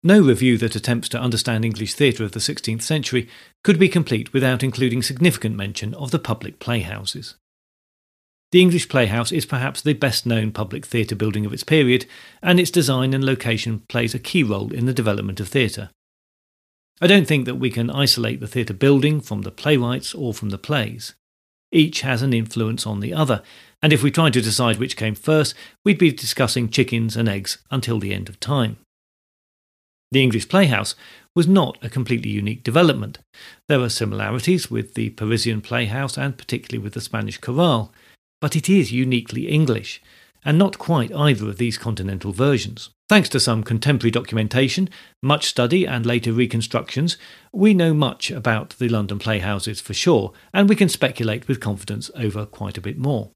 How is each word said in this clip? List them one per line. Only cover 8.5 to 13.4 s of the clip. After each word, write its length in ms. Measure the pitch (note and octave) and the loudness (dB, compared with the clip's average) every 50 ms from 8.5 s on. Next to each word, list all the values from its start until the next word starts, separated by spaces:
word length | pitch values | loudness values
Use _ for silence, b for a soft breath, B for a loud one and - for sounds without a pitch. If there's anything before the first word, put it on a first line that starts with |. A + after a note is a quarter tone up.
The 100 | - F3+ | 6 6
English 280 | F#3 F3+ E3+ E3+ - - | 6 6 4 2 -2 0
playhouse 440 | - C3+ A#2+ G2+ G2+ A#2 A#2 - | 2 2 2 2 2 -2 -2 -2
is 140 | - D#3+ - | -4 -4 -4
perhaps 340 | - - B2 B2+ C#3 C#3 - | -4 -4 -4 -4 -4 -6 -4
the 140 | - D3+ D3 | -2 -2 0
best-known 580 | - C#3 C3+ A2+ - - A#2+ A#2 A2+ A2 A2 | 2 0 0 0 -2 -2 0 0 0 0 -2
public 320 | G#2+ - G#2+ - - D3 - | -4 -6 -8 -6 -8 -12 -10
theatre 300 | - - A#2 G#2+ - A2+ | -4 -2 -2 -2 -2 -4
building 320 | G2 G#2+ G#2+ G2 G#2+ G#2 | -4 -4 -2 -2 -2 -4
of 60 | G#2 | -4
its 120 | - - - | -6 -8 -2
period, 400 | - D#3 D#3+ C#3+ B2 B2 B2+ - B B B B B B B | 2 4 4 6 4 4 2 0 B B B B B B B
and 180 | - F3+ F3+ F3+ | 2 4 4 4
its 100 | F3+ - | 4 2
design 440 | - F3+ D3 B2+ C3+ B2+ B2+ C3 C3+ | 2 2 2 2 2 2 2 0 0
and 100 | C3+ C3+ | 0 0
location 600 | C3+ C3 A#2+ | 0 0 0